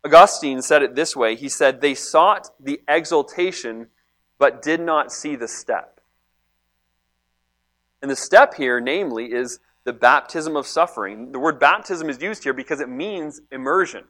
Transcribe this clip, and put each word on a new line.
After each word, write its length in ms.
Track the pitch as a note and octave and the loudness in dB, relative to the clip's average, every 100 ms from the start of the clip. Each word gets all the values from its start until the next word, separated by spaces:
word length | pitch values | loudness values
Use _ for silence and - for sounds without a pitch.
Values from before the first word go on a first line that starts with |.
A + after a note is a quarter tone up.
| D3 | 10
Augustine 560 | D#3+ G3 - D3 C3 | 10 10 4 -6 -6
said 220 | - D3+ | 2 2
it 100 | C3 | 2
this 220 | B2 - C#3 | -2 -4 0
way. 200 | A2+ A2+ | -2 -2
He 140 | C#3 | -8
said, 320 | - C#3+ C3+ | 0 0 2
"They 140 | D3 C3 | -2 -2
sought 560 | - D#3+ F#3 G3+ - _ | 0 4 4 2 -6 _
the 240 | C#3 C#3+ - | -10 -10 -2
exaltation, 1000 | D#3 D#3+ D#3+ C#3 - F3+ - A#2+ A2+ A2+ _ _ _ _ _ | -2 0 -2 -2 -6 -6 -6 -12 -12 -18 _ _ _ _ _
but 240 | C#3 - | 0 0
did 180 | D3 E3 | -4 -4
not 320 | E3+ D#3 C#3+ | 0 -2 -2
see 240 | - D3+ C#3 | -8 -10 -8
the 120 | A2+ | -10
step." 520 | - - G#2+ - _ _ _ _ _ _ _ _ _ _ _ _ _ _ _ _ _ _ _ _ _ | -12 -6 -6 -8 _ _ _ _ _ _ _ _ _ _ _ _ _ _ _ _ _ _ _ _ _
And 100 | C#3 | -8
the 40 | C3+ | -6
step 380 | - G3 C#4 | 4 6 6
here, 260 | - C3 B2 | 2 -2 -2
namely, 540 | A#2+ E3+ F3+ A2+ A#2+ | -2 -4 -4 -8 -6
is 260 | A#2+ B2 - _ _ | -6 -6 -12 _ _
the 100 | B2+ | -12
baptism 640 | A#2+ A#2+ D3 - E3 D#3+ D3 | 2 4 4 0 -10 -6 -6
of 120 | C3 | -4
suffering. 640 | D#3+ E3+ - G2 G#2+ B2+ | -2 -2 -2 -10 -10 -14
The 80 | C3 | -4
word 200 | D#3 C3+ | -4 2
baptism 480 | C#3+ G3+ G#3 F3 D#3 | 2 2 -4 -8 -6
is 120 | B2+ | -8
used 220 | F3+ G#3+ | -8 -6
here 100 | - | -6
because 280 | C3 - C#3+ | -6 -6 -8
it 80 | B2+ | -8
means 520 | B2+ G3 F#3+ D3+ C#3 _ | -8 -10 -8 -12 -14 _
immersion. 560 | C3+ C3 F3+ F3 A2 | -10 -2 -2 -2 -8